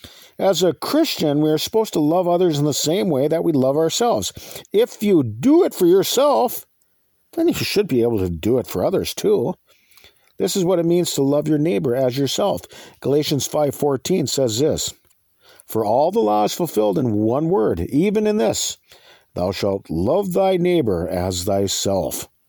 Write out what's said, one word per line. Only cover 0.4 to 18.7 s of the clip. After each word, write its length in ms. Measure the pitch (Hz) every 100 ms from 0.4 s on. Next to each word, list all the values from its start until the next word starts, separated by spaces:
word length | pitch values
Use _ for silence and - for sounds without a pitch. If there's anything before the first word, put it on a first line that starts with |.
| 190 170
a 100 | 180
Christian, 680 | 139 - 294 320 - 160 143
we 100 | 151
are 80 | 156
supposed 360 | - 220 214
to 60 | 170
love 280 | 151 175 175
others 320 | 175 180 143
in 40 |
the 80 | 147
same 380 | 131 147 190 202
way 160 | 131 151
that 160 | 160
we 80 | 170
love 260 | 143 131 147
ourselves. 560 | 160 - 240 139 - - - - -
If 300 | 202 233 -
you 220 | 208 170
do 400 | 117 110 226 330
it 100 | 330
for 100 | -
yourself, 800 | 170 381 - - 285 233 240 - - _ _ _ _ _ _
then 160 | - 226
you 60 |
should 340 | - 120 202 202
be 140 | 127
able 160 | 117 110
to 120 | 90
do 280 | 82 104 127
it 100 | -
for 160 | 92
others 300 | 139 190 85 -
too. 380 | 190 202 131 - _ _ _ - - _ _ -
This 160 | 190
is 100 | 196
what 140 | 175 175
it 80 | 165
means 260 | 175 165
to 100 | -
love 240 | 139 143 151
your 100 | 151
neighbor 380 | 160 196 139 123
as 200 | 127 131
yourself. 460 | 139 - 302 - - - - -
Galatians 480 | 131 147 143 143 -
five 260 | 151 143
fourteen 540 | - 147 131 - 185 127
says 320 | - 127 107
this, 340 | 147 85 - - _ _ _ _ _ - _
"For 180 | 113
all 280 | 104 123 160
the 80 | 226
law 240 | 214 208
is 100 | 202
fulfilled 440 | - 170 214 208 170
in 180 | 123 104
one 320 | 110 131 165
word, 320 | 202 196 87
even 480 | - 135 202 208 214
in 80 | 214
this, 420 | 220 - -